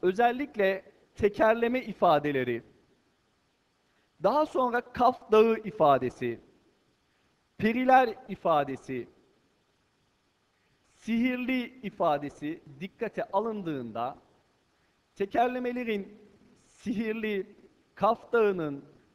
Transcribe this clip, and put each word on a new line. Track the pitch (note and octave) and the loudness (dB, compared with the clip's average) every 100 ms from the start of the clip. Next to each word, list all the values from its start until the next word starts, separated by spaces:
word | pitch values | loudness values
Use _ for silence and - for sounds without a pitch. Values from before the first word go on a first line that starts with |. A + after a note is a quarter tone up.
özellikle | F3+ F#3+ A#3+ B3 C#4+ G#3+ F#3+ F#3+ - _ _ - | -2 2 0 0 -6 -2 0 -2 -8 _ _ -2
tekerleme | G#3 G#3 A3 A3+ A#3 B3+ | -2 4 2 4 0 -2
ifadeleri, | A3+ - F3+ D3 D3 C3+ B2 A#2 - _ _ _ _ _ _ _ _ _ _ _ _ _ _ _ | -6 2 4 4 2 0 -2 -4 -8 _ _ _ _ _ _ _ _ _ _ _ _ _ _ _
daha | F3+ C#4 D#4 | 0 2 0
sonra | - B3+ A#3 | 0 -2 -2
Kaf | - - B3 B3+ - | -4 0 2 0 2
Dağı | G#3+ A3+ A3 | 4 4 2
ifadesi, | F#3+ - D3+ C3+ B2 - B2 A2+ - _ _ _ _ _ _ _ _ _ _ - | -4 2 4 4 0 -6 -8 -8 -14 _ _ _ _ _ _ _ _ _ _ -4
periler | A3 A#3 B3+ C4 B3 - - | -2 0 4 4 4 -2 -14
ifadesi, | F#3+ E3+ D#3 C#3 C3 - B2+ A#2 _ _ _ _ _ _ _ _ _ _ _ _ _ _ _ _ _ _ | -6 0 0 0 -6 -8 -10 -10 _ _ _ _ _ _ _ _ _ _ _ _ _ _ _ _ _ _
sihirli | _ - A3+ B3+ B3+ B3+ B3+ | _ -4 0 0 0 -2 -4
ifadesi | A#3+ - G3+ - E3+ C#3+ C#3+ - D3 E3 - C3+ | -6 -10 -12 -2 0 0 -4 -10 -10 -10 -14 -14
dikkate | F#3+ - G#3+ - | -14 -8 -8 -6
alındığında | - G3 A3+ G#3+ E3+ C#3+ A#2 A2 B2 D#3+ _ _ _ _ _ _ _ _ _ - | -4 -2 -2 -6 -6 -8 -8 -6 -8 -8 _ _ _ _ _ _ _ _ _ -8
tekerlemelerin | G3 C4 B3+ B3+ B3 B3 A#3 G#3 F#3+ - - _ _ _ _ | -4 0 0 -2 -6 -6 -4 -6 -8 -16 -20 _ _ _ _
sihirli, | _ - G3 A3 A3+ G#3+ G3+ - - _ _ _ - | _ -6 -4 -4 -4 -4 -4 -8 -16 _ _ _ 0
Kaf | G3+ A3 - | 0 0 0
Dağı'nın | A#3 G#3 F#3 D#3 C#3 - _ _ | 2 2 0 -4 -8 -14 _ _